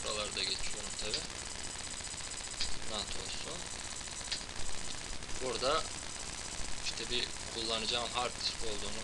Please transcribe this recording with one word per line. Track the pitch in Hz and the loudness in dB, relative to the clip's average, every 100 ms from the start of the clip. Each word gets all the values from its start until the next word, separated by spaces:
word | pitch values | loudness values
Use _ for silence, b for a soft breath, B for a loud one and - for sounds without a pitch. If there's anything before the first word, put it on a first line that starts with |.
Buraları | 110 107 104 104 | 0 0 0 0
da | |
geçiyorum | 95 95 - - - - | 0 2 2 2 -2 -2
tabi. | 107 - - - - - - - - - - - - - - - - - - | 0 0 0 -4 -6 -4 -4 -4 -4 -4 -4 -4 -4 -4 -4 0 2 4 2
Not | 107 95 - | 0 0 -2
olsun. | - - - - - - - - - - - - - - - - - - - - - - | 0 -2 -2 -4 -4 -6 -4 -4 -4 -4 -2 -2 -2 2 4 4 2 -2 -2 -2 0 0
Burada | 131 110 123 156 - - - - - - - - - - | 2 2 4 4 2 -4 -4 -4 -4 -4 -4 -2 0 2
işte | - - 113 | 0 -2 0
bir | 120 123 - - | 0 0 -2 -4
kullanacağım | 117 113 113 110 120 117 | -2 0 2 2 2 2
hard | 123 123 - | 2 2 2
disk | - - | 0 2
olduğunu | 113 107 101 104 | 2 2 0 0